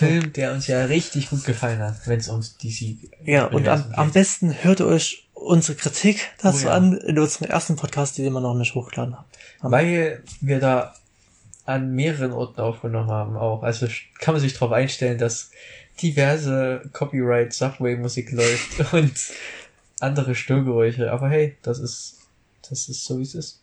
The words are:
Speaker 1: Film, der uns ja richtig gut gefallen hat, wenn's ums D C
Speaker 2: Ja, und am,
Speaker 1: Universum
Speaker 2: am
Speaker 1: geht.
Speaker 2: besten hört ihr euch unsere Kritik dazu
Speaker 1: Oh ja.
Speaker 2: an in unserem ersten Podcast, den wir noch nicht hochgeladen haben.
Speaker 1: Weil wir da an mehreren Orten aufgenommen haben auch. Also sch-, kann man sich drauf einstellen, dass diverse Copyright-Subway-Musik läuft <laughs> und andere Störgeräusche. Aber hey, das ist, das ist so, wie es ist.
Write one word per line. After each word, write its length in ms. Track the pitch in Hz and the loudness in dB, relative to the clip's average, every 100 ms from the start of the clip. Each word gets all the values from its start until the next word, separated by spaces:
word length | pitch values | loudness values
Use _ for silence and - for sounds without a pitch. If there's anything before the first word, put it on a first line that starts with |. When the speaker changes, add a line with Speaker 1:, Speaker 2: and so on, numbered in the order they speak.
| 151 | 4
Speaker 1:
Film, 240 | 165 156 | 4 0
der 220 | 143 131 | -2 -4
uns 120 | 135 135 | -2 0
ja 140 | 127 131 | 0 2
richtig 420 | 160 170 147 139 | 2 0 -4 -4
gut 160 | 139 | -2
gefallen 360 | 143 120 123 113 | -2 -2 -2 -2
hat, 160 | 107 107 - | -4 -4 -2
wenn's 240 | 117 113 | -2 -2
ums 260 | 113 110 - | -4 -6 -8
D 140 | 117 | -10
C 260 | 110 110 110 - - 156 | -6 -8 -8 -14 -10 0
Speaker 2:
Ja, 180 | 143 | 2
und 240 | - - 135 | 4 2 2
am, 120 | 147 | 2
Speaker 1:
Universum 120 | 131 | 0
Speaker 2:
am 120 | - 151 | 0 4
Speaker 1:
geht. 80 | |
Speaker 2:
besten 400 | 190 190 - 175 143 | 6 4 2 0 2
hört 160 | 175 190 | 2 4
ihr 60 | 165 | 4
euch 360 | 165 - - _ | 2 0 -6 _
unsere 420 | - - 170 160 143 | -12 2 4 4 -2
Kritik 540 | 165 - 202 208 - - | -4 2 2 2 -2 0
dazu 240 | 202 143 | 2 2
Speaker 1:
Oh 40 | 170 | 4
ja. 40 | 165 | 6
Speaker 2:
an 200 | 185 180 | 6 4
in 220 | - 151 | 2 2
unserem 320 | 151 - 156 | 2 0 -2
ersten 260 | 170 - 156 | -2 0 -2
Podcast, 400 | 147 - 139 - | -2 -2 -2 -2
den 160 | 135 | -2
wir 80 | 131 | -2
noch 140 | 123 | 0
nicht 200 | 123 120 | 0 0
hochgeladen 420 | 131 120 - 123 123 | -2 -6 -6 -6 -8
haben. 80 | - - - - | -16 -20 -20 -8
Speaker 1:
Weil 600 | 131 123 170 170 160 - - - | 2 2 4 2 0 -4 -12 -6
wir 180 | 139 135 | -2 2
da 340 | 135 127 123 - _ _ _ _ - - - | 2 2 0 -10 _ _ _ _ -20 -14 -6
an 280 | 131 131 | -4 -2
mehreren 380 | 127 156 151 131 | 0 0 0 -2
Orten 260 | 120 120 - | -4 -6 -4
aufgenommen 480 | 110 113 120 113 110 | -4 -4 -4 -2 -2
haben 260 | 107 107 107 | -2 -4 -4
auch. 260 | 113 110 | -2 -2
Also 220 | 120 113 120 | -2 -2 -4
sch-, 200 | - - - | -4 -12 -4
kann 140 | - | 0
man 80 | 156 | 2
sich 140 | 139 | 0
drauf 180 | - 120 | 0 0
einstellen, 460 | 117 135 - 123 120 | 2 0 0 -2 0
dass 320 | 117 - - - - - - - | -2 -4 -10 -18 -20 -20 -20 -4
diverse 840 | 170 143 139 156 147 135 131 127 143 | -2 2 2 2 0 0 0 -2 -8
Copyright-Subway-Musik 1400 | - 139 135 123 120 120 - 131 - 123 120 120 123 113 | -8 -4 0 2 2 2 0 -4 -2 -2 -2 -4 -6 -4
läuft 600 | 120 117 120 - - 151 | 0 2 0 -2 -2 0
<laughs> 0 | |
und 180 | 170 147 - - - - - - _ _ - | 4 2 0 -8 -10 -16 -16 -20 _ _ -6
andere 340 | 135 143 127 | -2 0 -2
Störgeräusche. 800 | 123 - 135 131 117 113 120 113 | -2 0 2 2 4 2 2 -2
Aber 160 | 120 135 | 0 2
hey, 280 | 156 151 143 | 2 2 -2
das 180 | - 120 | -6 -6
ist, 360 | 123 - - - _ _ _ _ - | -8 -10 -14 -20 _ _ _ _ -12
das 200 | 131 - | -10 -8
ist 160 | 135 | -10
so, 140 | - 131 | -6 -6
wie 40 | |
es 120 | 135 | -6
ist. 260 | 170 156 - | -8 -12 -16